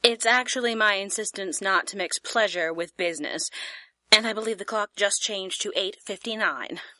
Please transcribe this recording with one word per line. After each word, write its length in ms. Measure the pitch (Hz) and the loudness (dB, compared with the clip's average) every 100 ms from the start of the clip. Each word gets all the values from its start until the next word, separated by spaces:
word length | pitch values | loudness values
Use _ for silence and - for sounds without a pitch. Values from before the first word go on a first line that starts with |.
It's 220 | 233 233 | 4 4
actually 500 | 226 247 247 262 240 | 4 4 2 0 0
my 180 | 226 214 | 2 4
insistence 680 | 196 202 - 214 - 190 151 | 2 0 -4 -6 -6 -6 -4
not 260 | 196 190 - | 2 2 0
to 100 | 202 | -4
mix 220 | 180 - | -4 -4
pleasure 520 | - 240 208 180 160 | -2 2 2 2 -2
with 240 | 165 170 _ | -2 -6 _
business. 520 | 175 160 147 - - - - - - _ _ | -2 -2 -6 -4 -6 -6 -10 -12 -18 _ _
And 140 | 214 | 4
I 80 | 226 | 4
believe 240 | 214 220 214 | -2 -2 -4
the 80 | |
clock 260 | 196 220 208 | -2 -2 -2
just 260 | - 202 - | 2 2 2
changed 400 | - 208 190 - | -2 -4 -4 -4
to 120 | 208 | -2
eight 220 | - 190 - | 0 -2 -6
fifty-nine. 760 | - 196 - 220 196 139 117 175 - | -8 -8 -6 0 0 0 -6 -8 -12